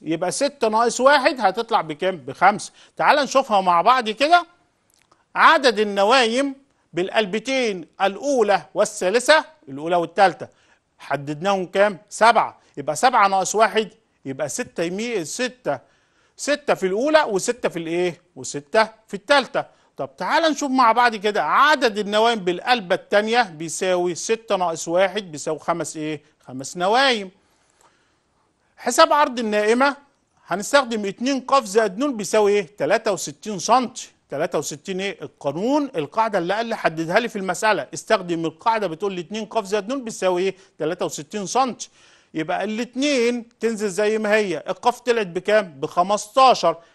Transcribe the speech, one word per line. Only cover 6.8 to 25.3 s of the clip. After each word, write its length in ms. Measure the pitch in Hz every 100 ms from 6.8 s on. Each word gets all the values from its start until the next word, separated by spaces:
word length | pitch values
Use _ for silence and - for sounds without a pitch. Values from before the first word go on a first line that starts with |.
| _
بالقلبتين 920 | 160 185 226 208 214 220 269 240 185 147 -
الأولى 600 | 196 190 277 269 208 190 -
والثالثة، 720 | 170 208 - 185 226 247 311 - _ -
الأولى 280 | 139 160 180
والتالتة، 520 | 165 - 190 147 113 _ _ _ _ _
حددناهم 680 | - 143 143 147 190 196 175
كام؟ 320 | 196 208 196 _
سبعة. 500 | - 220 196 131 - _ -
يبقى 200 | 139 151
سبعة 320 | 254 247 196
ناقص 260 | 190 180
واحد 340 | 202 220 220 214 _ _ _
يبقى 240 | 135 135 151
ستة 340 | - 165 -
يمي-، 420 | 175 190 233 220
ستة، 540 | 151 - 247 - 160 135 _ _ _ _ _ _
ستة 380 | - 285 -
في 120 | 170 190
الأولى 360 | 196 285 311
وستة 460 | 294 196 208 240 -
في 100 | 170
الإيه؟ 420 | 160 170 180 156 _ 131
وستة 520 | 127 143 - 220 214 - _
في 60 |
التالتة. 500 | 196 - 285 220 170 143 _ _ -
طب 200 | 135 -
تعال 260 | 185 294
نشوف 280 | 330 285 285
مع 220 | 262 233
بعض 240 | 226 247 220
كده. 280 | 208 202
عدد 540 | 151 190 285 302 233 208
النوايم 400 | 202 208 226 233
بالقلبة 560 | 180 175 - 247 180
التانية 480 | 180 - 208 220 233
بيساوي 720 | 214 156 165 - 185 180 180
ستة 420 | 170 - 226 - 196
ناقص 320 | 175 160 -
واحد 440 | 175 190 196 185